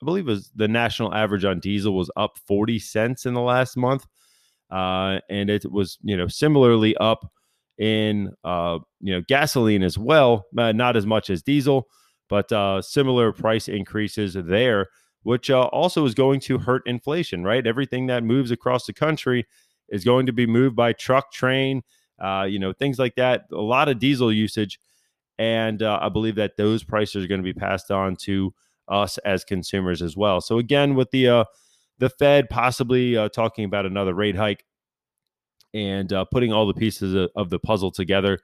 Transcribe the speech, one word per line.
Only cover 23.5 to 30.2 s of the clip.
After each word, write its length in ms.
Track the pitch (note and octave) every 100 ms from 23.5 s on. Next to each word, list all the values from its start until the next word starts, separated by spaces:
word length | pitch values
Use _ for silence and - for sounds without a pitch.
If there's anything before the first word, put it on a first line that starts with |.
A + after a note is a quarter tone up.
A 40 | D#2+
lot 320 | G#2+ B2+ D3+
of 100 | A#2+
diesel 340 | C3 C3 A#2+
usage. 460 | G#2+ G#2+ - G2+ - _ _ _ _ _ -
And, 440 | A2+ A2+ A2 G#2+
uh, 160 | G#2+ G#2
I 80 | G2+
believe 280 | G2 A2 G#2
that 200 | G2+ -
those 280 | G#2 A2
prices 400 | - G#2+ G#2 G2+
are 40 | F#2
gonna 140 | G2
be 120 | F#2
passed 360 | F2+ G2 F#2+ -
on 260 | G2 F#2+ F2+
to 380 | - G2 F#2+ - _ _ -
us 300 | G2+ G2+ -
as 260 | G#2 F#2+
consumers 580 | - F#2+ E2+ G2 F#2 E2+
as 140 | E2+
well. 240 | D#2+